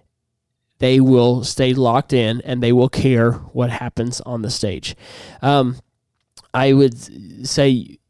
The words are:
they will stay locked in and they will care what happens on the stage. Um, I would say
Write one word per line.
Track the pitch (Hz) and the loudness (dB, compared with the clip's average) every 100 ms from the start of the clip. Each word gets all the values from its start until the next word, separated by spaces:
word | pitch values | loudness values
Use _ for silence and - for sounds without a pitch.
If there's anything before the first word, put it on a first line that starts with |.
| _ _ _ _ _ _ _ - | _ _ _ _ _ _ _ -4
they | 127 131 | 0 4
will | 131 123 120 123 | 4 4 4 0
stay | 127 - 131 | -4 -4 -2
locked | 127 123 120 - | 0 0 0 0
in | 131 110 117 | -2 0 -4
and | - 123 | -6 -4
they | 120 | 2
will | 123 127 | 4 2
care | - 135 120 117 | 0 0 2 2
what | 120 - - 123 | -2 -8 -6 -4
happens | 113 120 - 120 120 | -4 -8 -6 -6 -8
on | - 117 | -10 -8
the | 107 | -8
stage. | - 104 82 - - - - - - | -6 -6 -6 -10 -16 -20 -20 -20 -6
Um, | 135 143 127 127 - _ _ _ _ _ _ | 0 0 0 -4 -14 _ _ _ _ _ _
I | 127 135 | -2 2
would | 135 139 120 - - 98 - 127 | 4 4 0 -18 -20 -20 -16 -8
say | - 139 123 - - _ | 0 2 0 -4 -16 _